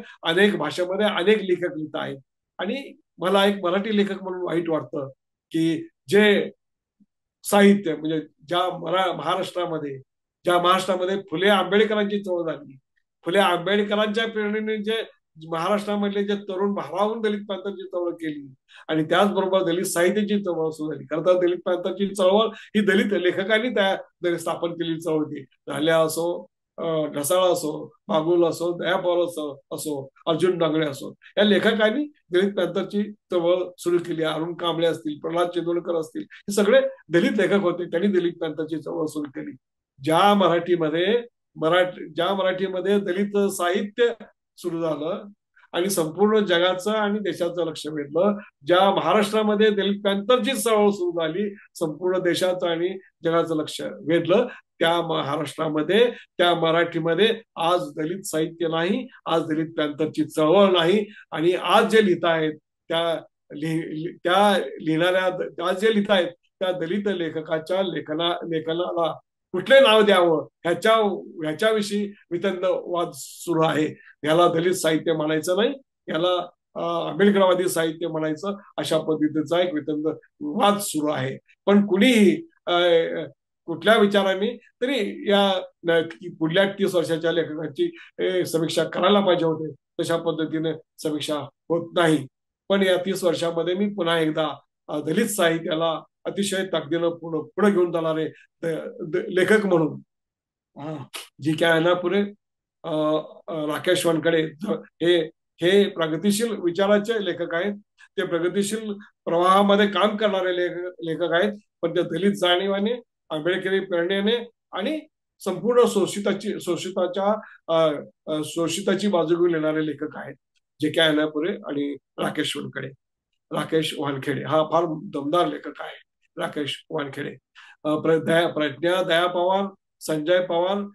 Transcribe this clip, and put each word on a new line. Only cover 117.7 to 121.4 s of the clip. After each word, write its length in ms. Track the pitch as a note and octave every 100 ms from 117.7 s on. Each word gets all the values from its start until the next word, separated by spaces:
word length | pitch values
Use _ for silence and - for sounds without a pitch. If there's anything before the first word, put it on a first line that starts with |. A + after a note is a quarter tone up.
| E3 D#3+ C#3+ - _ -
अ, 100 | D#3
शोषिताची 640 | D3 E3 E3 G3 G3+ F#3 G#3
बाजू 280 | F3+ D#3 E3+
घेऊन 200 | F3 E3
येणारे 300 | D#3 D#3 D#3
लेखक 320 | C#3 D3 C3
आहेत, 180 | C#3 C#3 _ _ _ -
जे 100 | D3
के 120 | E3
अनापुरे 520 | D#3+ D3+ D#3 D3+